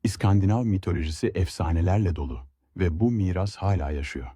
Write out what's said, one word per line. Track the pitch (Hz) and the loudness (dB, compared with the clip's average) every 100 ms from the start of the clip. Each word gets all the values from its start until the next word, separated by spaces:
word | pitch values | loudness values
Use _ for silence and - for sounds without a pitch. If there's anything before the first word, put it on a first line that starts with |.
İskandinav | - - 101 98 95 110 | -4 0 4 4 4 2
mitolojisi | 117 92 92 87 80 80 117 90 | 2 0 0 -2 -2 -2 -2 0
efsanelerle | 90 - 85 82 87 101 95 76 | -2 0 0 2 2 2 0 -2
dolu | 76 - - _ _ - | -6 -8 -14 _ _ -2
ve | 92 80 | 0 2
bu | 120 | 2
miras | 117 92 90 101 - | 2 0 0 -2 -2
hala | 98 92 71 | 0 0 0
yaşıyor. | 73 71 69 64 | -4 -6 -8 -12